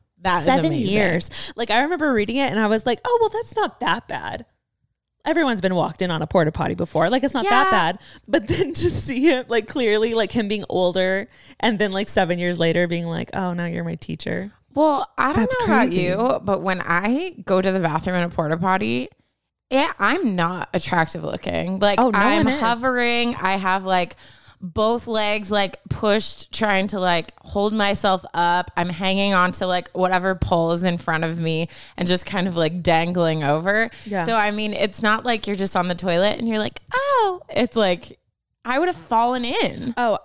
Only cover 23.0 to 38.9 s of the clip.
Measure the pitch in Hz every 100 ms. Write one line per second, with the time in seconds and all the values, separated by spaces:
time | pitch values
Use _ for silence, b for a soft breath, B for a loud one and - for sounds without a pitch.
23 | 240 240 240 - 185 196 190 196 190 180
24 | 175 - B B B B 180 220 214 233
25 | 233 220 208 214 190 208 196 - - -
26 | 214 214 - - - - 214 190 196 208
27 | 180 170 - - - 202 208 220 202 196
28 | 202 185 - 170 175 175 175 - 175 170
29 | 190 190 202 190 180 180 185 180 - 185
30 | 185 185 190 185 - 175 165 170 180 170
31 | - 160 165 165 160 160 165 B B -
32 | 180 180 - 196 190 170 156 180 170 165
33 | 170 180 165 156 143 156 185 214 226 B
34 | 208 196 180 226 208 208 214 202 208 -
35 | 214 220 - 226 202 196 196 190 180 175
36 | 185 170 208 - 226 214 214 - - 523
37 | 554 523 415 359 - - 240 226 196 175
38 | - - _ _ _ _ - 262 359